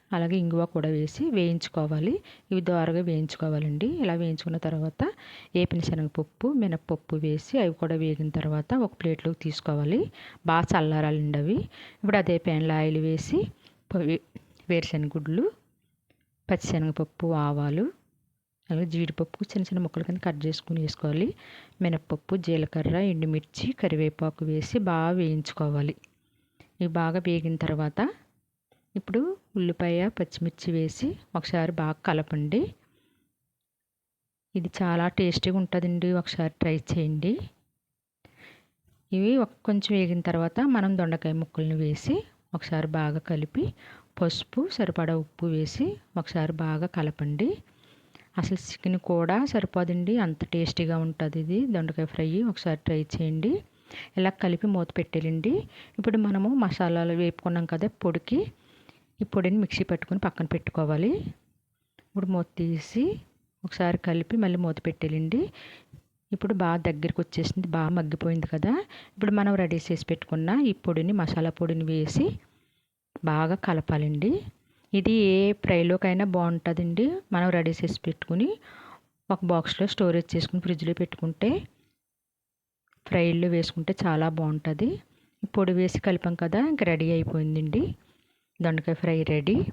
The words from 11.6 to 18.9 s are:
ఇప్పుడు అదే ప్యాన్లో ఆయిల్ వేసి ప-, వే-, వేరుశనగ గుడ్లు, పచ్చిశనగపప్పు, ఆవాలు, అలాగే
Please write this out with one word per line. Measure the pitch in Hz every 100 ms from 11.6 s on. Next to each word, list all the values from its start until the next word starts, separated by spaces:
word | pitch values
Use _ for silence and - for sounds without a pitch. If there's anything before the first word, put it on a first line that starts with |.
| - - -
ఇప్పుడు | - 202 208
అదే | 185 170
ప్యాన్లో | 175 156 160
ఆయిల్ | 156 156 156 156
వేసి | 160 - 311 - - - _ -
ప-, | 190 156
వే-, | 165 - - - _ -
వేరుశనగ | 170 - 156 151 160
గుడ్లు, | 147 170 359 - _ _ _ _ _ _ _ _ -
పచ్చిశనగపప్పు, | 185 - 165 156 151 131 - 170 160 147
ఆవాలు, | 147 147 151 262 - _ _ _ _ _ _ -
అలాగే | 165 175